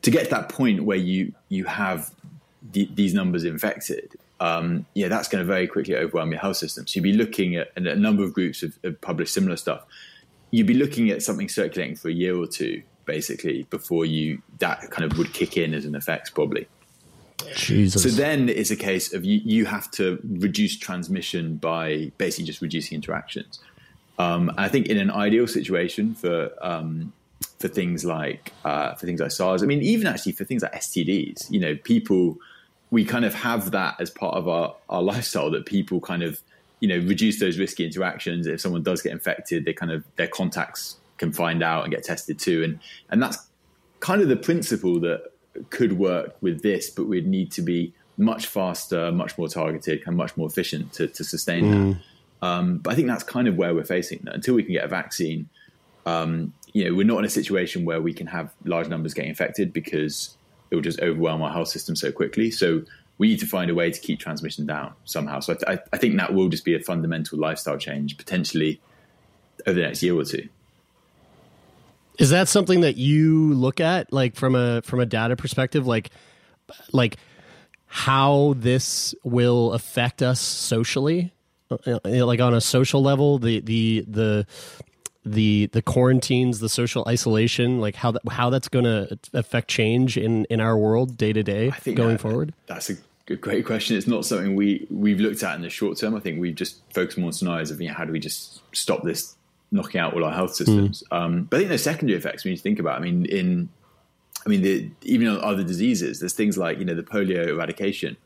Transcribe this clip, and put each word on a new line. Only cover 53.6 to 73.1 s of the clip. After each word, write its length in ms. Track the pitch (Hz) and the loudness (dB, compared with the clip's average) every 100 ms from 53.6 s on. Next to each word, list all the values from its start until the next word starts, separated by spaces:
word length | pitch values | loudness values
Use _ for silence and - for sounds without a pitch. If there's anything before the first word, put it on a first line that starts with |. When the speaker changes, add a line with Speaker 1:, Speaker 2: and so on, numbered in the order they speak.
| 87 | 2
Speaker 1:
we're 100 | 85 | 0
facing 360 | 73 90 87 - | 0 -2 -2 -8
that. 100 | - | -10
Until 200 | - 113 | -6 2
we 80 | 123 | 2
can 80 | 107 | 2
get 120 | 87 | -2
a 40 | 73 | -2
vaccine, 600 | 92 - - 82 80 - _ - _ _ _ | -4 -6 -4 -4 -4 -8 _ -20 _ _ _
um, 480 | - 82 82 82 82 - - | -4 -2 -2 -2 -4 -10 -4
you 100 | 107 | 0
know, 100 | 90 | 2
we're 120 | 90 104 | 4 4
not 120 | 113 | 4
in 40 | |
a 60 | 104 | 0
situation 540 | - - 95 90 92 85 | 0 0 0 0 -2 -2
where 160 | 82 | 0
we 100 | 80 | -2
can 140 | 78 82 | -4 -8
have 260 | 87 78 - | -8 -10 -10
large 240 | - 85 80 | -4 -4 -2
numbers 260 | 82 80 | -4 -6
getting 160 | - 71 | -6 -6
infected 420 | 76 85 - 92 | -4 -4 -2 -2
because 640 | 87 78 80 76 73 - - _ _ _ | -2 -4 -4 -2 -4 -10 -14 _ _ _
it 40 | |
will 80 | 85 | -2
just 180 | 85 82 | -2 -2
overwhelm 400 | 85 80 82 80 | -2 0 0 0
our 100 | 78 | -2
health 160 | 80 80 | -4 -4
system 260 | - - 82 | -6 -6 -4
so 140 | 73 | -4
quickly. 380 | - 90 - 113 | -2 -2 0 -2
So 320 | 113 92 82 - - _ _ | 2 2 0 -2 -20 _ _
we 120 | 107 | 2
need 100 | 107 | 2
to 80 | 110 | 0
find 240 | 95 87 | -2 0
a 40 | |
way 160 | 85 85 | 0 0
to 60 | - | -2
keep 180 | - 78 | -6 -6
transmission 480 | - 76 78 - 73 | -6 -8 -8 -6 -6
down 260 | 76 69 - | -6 -8 -14
somehow. 340 | - - 73 71 | -8 -6 -4 -6
So 120 | - | -4
I, 40 | 85 | -2
th-, 220 | - 92 | 0 -2
I, 40 | - | -2
I 40 | - | 0
think 180 | 123 104 | 2 2
that 160 | 90 | 2
will 140 | 95 92 | 2 2
just 160 | 78 - | 2 0
be 80 | |
a 60 | 82 | 0
fundamental 580 | - 87 82 80 78 78 | 0 -4 -2 -4 -4 -2
lifestyle 400 | 78 80 - 71 | -2 -2 -4 -6
change 400 | 71 71 71 73 | -6 -6 -6 -8
potentially 640 | - 92 82 80 78 - _ _ _ _ _ _ _ _ - | -4 -2 -2 0 0 -2 _ _ _ _ _ _ _ _ 0
over 80 | 90 | 2
the 60 | 80 | 0
next 160 | - | 0
year 120 | 90 | 2
or 100 | 87 | 2
two. 240 | - - - _ _ _ _ _ _ _ _ _ _ _ _ _ _ _ _ - | 0 -6 -10 _ _ _ _ _ _ _ _ _ _ _ _ _ _ _ _ 2
Speaker 2:
Is 120 | 139 | 6
that 180 | 170 190 | 6 6
something 340 | 208 185 180 | 4 6 6
that 140 | 165 123 | 6 4
you 580 | 131 | 4